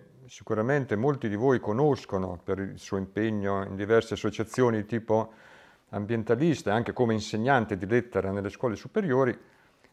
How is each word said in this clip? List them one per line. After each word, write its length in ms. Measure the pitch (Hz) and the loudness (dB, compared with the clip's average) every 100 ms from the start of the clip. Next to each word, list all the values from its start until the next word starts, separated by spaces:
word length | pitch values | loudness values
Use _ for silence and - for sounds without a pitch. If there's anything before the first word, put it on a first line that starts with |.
| - - - | -14 -20 -20
sicuramente 680 | - - 107 113 147 127 104 | -20 -4 -2 2 0 0 0
molti 320 | 135 139 113 | 0 0 -2
di 80 | 101 | 0
voi 240 | 135 120 | 2 2
conoscono 800 | 104 110 151 127 - 98 92 87 | 0 0 2 0 -2 -4 -4 -6
per 180 | - 95 | -4 -4
il 180 | 98 98 | -4 -10
suo 200 | - 98 | -6 -4
impegno 680 | 95 98 113 107 98 98 98 | -4 -2 -2 0 -2 -2 -4
in 100 | 98 | -6
diverse 380 | 101 113 113 | 2 4 4
associazioni 720 | 101 107 101 107 - 123 110 101 | -4 -4 -4 -4 2 4 2 -2
tipo 480 | 117 - 110 107 - - - - _ _ | -4 2 2 2 -8 -20 -20 -20 _ _
ambientalista 800 | 101 104 113 110 117 170 127 - | -8 -4 -4 0 2 2 2 2
e 40 | |
anche 200 | 107 107 | 0 0
come 200 | - 120 | 2 2
insegnante 600 | 110 107 107 120 135 107 98 | 2 -2 -2 2 2 2 -4
di 120 | 95 | 0
lettera 440 | 120 117 98 95 | 0 0 -2 -2
nelle 180 | 101 98 | -2 -4
scuole 260 | - 127 101 | -4 -4 -4
superiori, 600 | - 220 190 127 131 101 - _ _ _ _ | -6 -4 0 2 2 0 -10 _ _ _ _